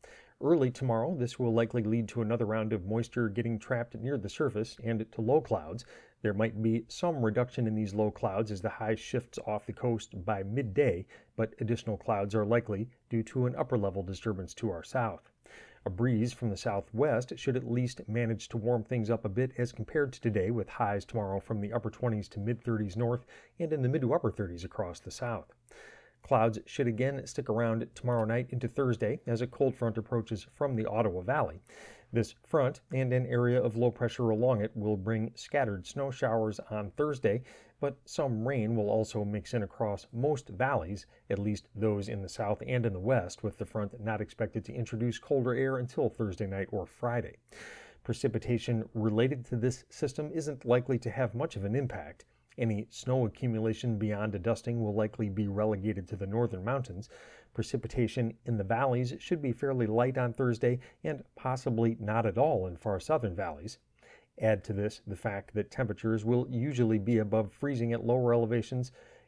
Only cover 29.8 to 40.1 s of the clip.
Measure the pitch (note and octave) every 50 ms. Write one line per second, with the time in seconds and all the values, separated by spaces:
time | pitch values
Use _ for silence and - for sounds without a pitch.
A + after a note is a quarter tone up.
29.8 | A#2+ A2+ G#2 A#2 A2 - B2 A2+ G#2+ - A2+ G2 - - - - D3 C#3 B2+ A2
30.8 | A2 - G#2 A2+ A2 G2+ F2 F2+ F2+ A#2+ C#3 D3+ A2+ D2+ E2 F#2 _ - - -
31.8 | - - - - - - A2+ A#2 G#2+ - - _ _ - E3+ D3+ B2+ C3 - -
32.8 | _ - - C3 C3 B2 B2+ B2+ B2+ B2 A#2+ A#2+ B2 A#2+ B2 B2+ A#2+ A#2 G#2+ A#2
33.8 | A#2+ A#2+ A#2 - B2 A2+ - - A#2+ A2+ A2 G#2+ B2 C3 A#2+ G#2 G#2 - - A2
34.8 | G#2 G#2+ G#2+ F#2+ F#2 A2+ A2+ A2 A2+ A#2 - - - - D3 C#3+ B2+ G#2+ G2+ F2+
35.8 | - - - C#3 C#3 C#3 C3 - C#3 A2+ A2+ A2+ A2 A2 G2+ - - - A2 G#2+
36.8 | G#2 - - - D3 D3+ C#3 C3 - G#2 G#2 B2 - - - - - - _ -
37.8 | C#3+ C#3+ C#3 - - - - F3 D3 C3 A2+ G#2+ A2+ C3+ C#3+ A#2+ G#2+ A2 A#2 A2
38.8 | G2+ G#2+ A2 A2 G#2+ - - G#2+ G#2 G2+ G#2 G2+ - - B2+ A2+ G2+ - - -
39.8 | A2+ G#2 G2+ - - -